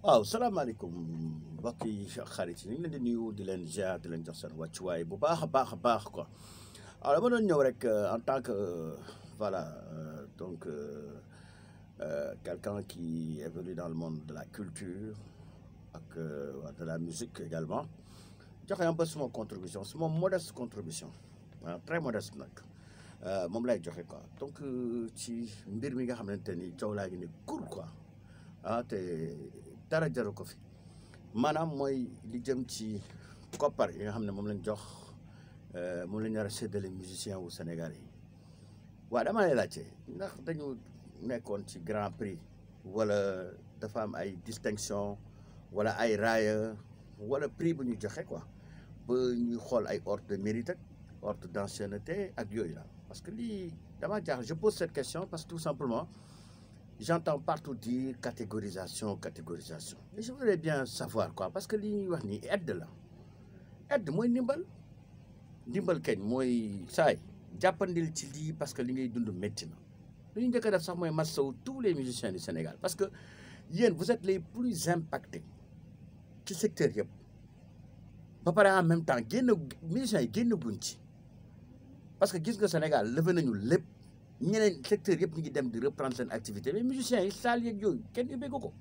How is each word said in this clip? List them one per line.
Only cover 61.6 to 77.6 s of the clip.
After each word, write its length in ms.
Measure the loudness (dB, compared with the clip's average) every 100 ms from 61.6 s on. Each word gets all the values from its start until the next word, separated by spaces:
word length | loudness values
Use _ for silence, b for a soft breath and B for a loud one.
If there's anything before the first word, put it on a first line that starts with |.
| -2
que 100 | -2
li 140 | 0
ñuy 160 | -2 0
wax 160 | -2
ni 160 | -2 -6 0
aide 220 | 0 0
la. 160 | -4 -6 -14 -18 -18 -18 B B B B B 0
Aide 140 | 0 2
mooy 200 | 2 4
ndimbal. 340 | 4 2 0 -2 -12 -18 -20 -20 -20 -20 -20 -18 -16 -2
Ndimbal 340 | 0 2 2
kañ 200 | 2 2
mooy 640 | 2 2 4 4 2 -4 -2
saay, 300 | 6 6 6 -2 -18 -14 4
jàppandil 500 | 4 4 2 2 0
ci 120 | -2 -8
lii 200 | -6 -4
parce 180 | -2 -4
que 80 | -2
li 140 | -2
ngay 140 | 0 0
dund 180 | 0 0
métti 320 | 0 -2 -4 -8
na. 100 | -12 -18 -20 -20 -20 -8
Li 120 | 0 4
ñu 20 |
njëkk 180 | 6 6
a 40 |
def 120 | 4
sax 140 | 2 0
mooy 140 | 2
masawu 420 | 2 2 4 2 2
tous 180 | -6 2
les 100 | 4
musiciens 400 | 4 2 0 -2
du 60 | -2
Sénégal 400 | -2 -2 -2 -2
parce 140 | -2
que 100 | 0 -2 B B B B B B
yéen, 220 | 6 6
vous 180 | 6 4
êtes 140 | 4
les 140 | 4 0
plus 480 | 0 -2 0 2 2
impactés 540 | 2 2 -6 -6 -12 -12 -18 -18 -18 -18 -18 -18 -18 -18 -14 -8
ci 80 |
secteur 340 | 2 2 6 4 4
yëpp. 120 | -2 -6 -18 -20 -20 -20